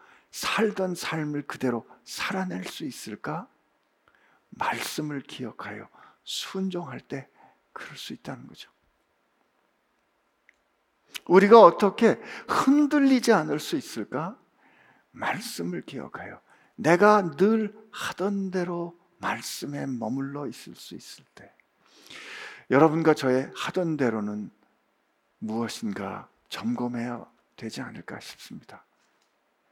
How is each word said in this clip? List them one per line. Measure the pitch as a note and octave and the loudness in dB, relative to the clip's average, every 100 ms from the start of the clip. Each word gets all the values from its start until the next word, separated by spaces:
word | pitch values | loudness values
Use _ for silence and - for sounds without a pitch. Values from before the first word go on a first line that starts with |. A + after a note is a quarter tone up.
| - - _ | -20 -20 _
살던 | - - - A3 F#3+ F#3+ F3+ | -8 -4 0 0 0 -4 -4
삶을 | - D#3+ D3+ D3 | -6 -4 -4 -4
그대로 | C#3+ - C3 A#2 - - | -8 -4 -2 -2 -6 -16
살아낼 | - - - G3 F#3 F#3+ F3+ | -16 -8 -6 -4 -4 -6 -10
수 | - D#3 | -10 -10
있을까? | - - G#2 - D#3 A#3+ _ _ _ _ _ _ _ _ _ _ | -10 -12 -10 -8 -8 -10 _ _ _ _ _ _ _ _ _ _
말씀을 | - - A#2 - - D3+ C#3+ | -8 -6 -6 -6 -6 -6 -8
기억하여 | - - B2 - G2+ G#2 G#2+ - - _ | -10 -12 -12 -10 -12 -12 -16 -20 -20 _
순종할 | - - - F#3+ F#3+ F3 D#3 B2+ | -12 -10 -8 -4 -4 -4 -8 -10
때 | - C#3 C3+ _ - _ _ | -10 -12 -12 _ -20 _ _
그럴 | - - C#3+ | -18 -16 -14
수 | - | -14
있다는 | B2+ - C3 B2+ | -14 -14 -14 -16
거죠. | - - _ _ _ _ _ _ _ _ _ _ _ _ _ _ _ _ _ _ _ _ _ _ _ _ - - | -20 -20 _ _ _ _ _ _ _ _ _ _ _ _ _ _ _ _ _ _ _ _ _ _ _ _ -14 4
우리가 | F3+ G3 A#3 | 8 10 12
어떻게 | F#3 E3+ G3+ F#3+ A3+ A3+ - - - | 12 10 2 4 4 4 -2 -14 -4
흔들리지 | - - C#4+ D4 D4 C#4 C4 A#3+ | 0 4 4 4 4 6 4 6
않을 | G#3 D#3 D3+ | 4 2 -2
수 | - D3 | -2 -4
있을까? | - - G2+ B2 E3 A#3+ _ _ _ _ _ _ _ | -4 -8 -6 -6 -6 -10 _ _ _ _ _ _ _
말씀을 | - - - A#3 - E3+ F3 | -10 -6 -6 -8 -8 -6 -6
기억하여 | - C#3+ - - - - _ _ _ - | -8 -12 -12 -12 -14 -16 _ _ _ -4
내가 | D3+ F3 G#3 G#3+ F3+ C#3+ | 2 6 6 6 2 2
늘 | G3 A3 G#3 - - | 4 4 0 -8 -18
하던 | - - - F#3+ G3+ F#3+ | -10 -8 -4 -2 -2 -4
대로 | F3+ F3 F3 E3+ E3+ _ _ | -4 -4 -4 -8 -12 _ _
말씀에 | - A#2+ - - - C#3+ C#3 | -6 -6 -8 -10 -10 -8 -6
머물러 | B2+ A2 C3+ C3+ C#3+ C#3+ | -4 -4 -4 -4 -6 -8
있을 | A#2+ - A#2+ | -10 -16 -18
수 | - | -16
있을 | - - - C#3+ | -16 -18 -20 _
때, | - - _ _ _ _ - - - - - - - - | -20 -20 _ _ _ _ -20 -20 -18 -16 -16 -16 -16 2
여러분과 | B2+ D#3 D#3 D#3+ | 6 8 6 4
저의 | - C3+ B2+ C3+ - | 4 2 0 0 -6
하던 | - - E3+ D3+ | -6 -2 -2 0
대로는 | C3 A2 G#2 G#2 G#2 - _ _ _ _ _ _ _ _ | 0 0 -4 -6 -10 -14 _ _ _ _ _ _ _ _
무엇인가 | A2 A2 A2+ - A2 G2+ G2 G2+ - _ _ | -8 -4 -6 -6 -6 -6 -8 -10 -14 _ _
점검해야 | - A2+ A#2+ B2 A#2+ A#2+ A#2+ - _ _ - | -8 -4 -4 -4 -4 -6 -8 -12 _ _ -14
되지 | A2+ A#2+ | -12 -10
않을까 | B2 G#2 F2 A2+ | -12 -14 -14 -14
싶습니다. | - - - - - - _ _ _ _ _ _ _ _ _ | -14 -18 -18 -18 -18 -20 _ _ _ _ _ _ _ _ _